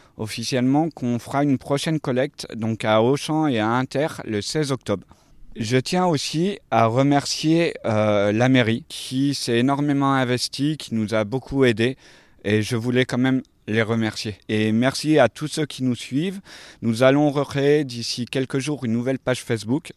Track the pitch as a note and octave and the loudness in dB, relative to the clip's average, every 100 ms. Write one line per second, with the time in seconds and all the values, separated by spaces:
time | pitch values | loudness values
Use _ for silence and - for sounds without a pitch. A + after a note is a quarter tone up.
0 | _ - G#2+ - A2+ B2+ B2+ C#3+ E3 - | _ -10 -10 -8 -4 0 2 2 0 -4
1 | B2 A#2+ - C#3 D3 B2+ - C#3+ - D#3 | -4 -4 -4 -2 0 0 -2 -4 -2 -4
2 | - B2 D3 - - A2+ A2+ A2 A2+ A2 | -2 -2 -2 -6 -12 -6 -4 -2 2 4
3 | A#2 C#3+ - D#3 D#3 A#2 G#2+ A#2+ B2+ C3 | 4 2 0 0 0 0 0 0 -2 -2
4 | D#3 - - G#2 - D#3 C#3+ C3 - G2 | -4 -6 -6 -4 -2 -4 -2 -4 -2 -4
5 | - - _ - - - A2 C3 - F3+ | -4 -20 _ -20 -16 -8 0 0 0 0
6 | F3+ D3+ - D3+ F#3 - - A2+ A2+ A#2+ | 2 0 -2 -2 -2 -2 -2 2 2 4
7 | C#3 C#3+ - - D#3 E3 E3+ - G#2+ G#2+ | 4 2 0 -4 2 2 2 -2 -2 2
8 | G#2+ G#2 G#2 G#2+ B2+ C3 A2 A#2 - - | 2 4 2 2 4 4 4 0 -4 -14
9 | - C3 C#3+ C3+ - A#2 C3 C#3 D3 C#3 | -6 -2 -2 -2 0 2 2 2 0 2
10 | C#3 C3+ B2 B2 - - C#3+ D3+ - A2+ | 2 2 2 0 -2 -2 -2 -4 -4 -2
11 | G#2+ A2 G#2 C3 - C3+ B2+ G#2+ A#2+ C3 | 0 0 -2 -4 -4 2 2 4 0 -2
12 | - - _ _ - G#2+ G#2 A#2+ A#2+ B2 | -14 -20 _ _ -2 0 0 -4 0 0
13 | B2+ B2 C3 C3 - _ - G#2+ G#2+ A#2 | 0 0 0 0 -4 _ -4 -2 0 0
14 | A2 - A2 G2+ - G#2+ G#2+ A2 C3 - | -2 -4 -10 -10 -4 0 2 2 0 0
15 | D3 D3+ A#2+ - D3+ - D3 - B2+ A#2+ | 0 4 4 2 -8 -4 -6 -4 -4 -4
16 | - C3 F#3 F#3+ - - - - A2+ A2+ | -4 -4 -4 -6 -14 -20 -20 -6 -2 4
17 | C3 C#3 D3 C#3 C3+ C#3+ C#3 D3 C#3 A#2+ | 4 6 2 0 -2 0 4 2 2 -6
18 | A2+ - A#2 C3+ C3 C#3 C3+ C#3+ B2 A#2 | -8 -6 -4 -4 -2 -4 -4 -4 -2 -2
19 | B2 C3+ - B2 - A#2 G#2 C#3+ - | -2 -4 -2 -4 -2 -4 -2 -4 -4